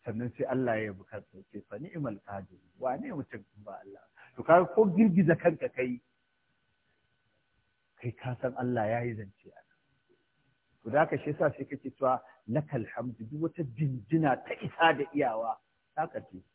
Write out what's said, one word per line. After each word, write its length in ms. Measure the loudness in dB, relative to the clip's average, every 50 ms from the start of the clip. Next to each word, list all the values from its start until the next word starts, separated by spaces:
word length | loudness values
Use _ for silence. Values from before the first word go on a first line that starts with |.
| _
Sannan 240 | -8 -6 -6 -6 -6 -4
sai 80 | -6 -4
Allah 320 | -2 0 0 0 0 0
ya 160 | 0 -2 -4
yabi 120 | -8 -12 -16
kansa, 280 | _ -16 -16 -16 _
ya 100 | _ -20 -20 _
ce, 100 | -16 -16 -14
"Fa 140 | _ -12 -12
ni'mal 420 | -12 -10 -8 -6 -6 -6 -6 -8
qadirun." 480 | _ -12 -12 -12 -12 -12 -18 -20 _ _ _
Wane 320 | _ -4 -4 -4 -4 -6 -8
mutum 320 | -8 -8 -10 _ -12 -16
in 220 | -16 _ _ -20 -16
ba 160 | -16 -16 -16
Allah? 240 | -16 -18 -20 -20 _ _ _ _ -20 -20 _
To 60 | -12
kaga 240 | 4 8 8 8 8 4 4
ko 100 | 4 4 4
girgiza 460 | 6 6 6 6 8 6 6 6 4
kanka 320 | 6 4 2 2 2 -6 -6
kai, 320 | _ -2 -4 -4 -4 -6 _ _ _ _ _ _ _ _ _ _ _ _ _ _ _ _ _ _ _ _ _ _ _ _ _ _ _ _ _ _ _ _ _ _ _ _ _ _ _ _
kai 100 | -10 -10
ka 220 | -10 -8 -8 -8 -8 -4
san 100 | -6 -6 -4
Allah 300 | -2 -4 -2 0 0 0
ya 140 | 0 0 -2
yi 140 | -2 -4 -6
zance 320 | -8 -12 -14 _ _ _
a 80 | -20 -20
nan. 240 | -20 _ _ _ _ _ _ _ _ _ _ _ _ _ _ _ _ _ _ _ _ _ _ _ _
To 80 | _ 0
da 80 | 2 2
haka 160 | 2 4 0 -4
shi 120 | -4 -6
yasa 240 | -2 0 0 0 0
sai 100 | -2 -10
kake 300 | -10 -10 -10 _ -12 -6
cewa 260 | _ 0 0 0 0 -4 -12 -20 _ _ -2
lakal 360 | -2 -2 -2 -2 -4 -6 -6
hamdu, 380 | -6 -8 -8 -8 -8 -8 -10 -12 -12
duk 120 | -8 -6
wata 200 | -6 -6 -4 -6 -8
jinjina 720 | -8 -4 -2 -2 -2 -2 -4 -4 0 0 2 4 2 2
ta 160 | 0 -2 -8 -8 -6
isa 320 | -8 -10 0 4 6 6
da 120 | 6 4 -2 -4 0
iyawa, 400 | 0 0 0 0 -2 -4 -4 -6 -6 _ _ _ _ _ _ _
haka 240 | -6 -6 -6 -6 -12
ce. 220 | -14 -14 -20 -20 -20 _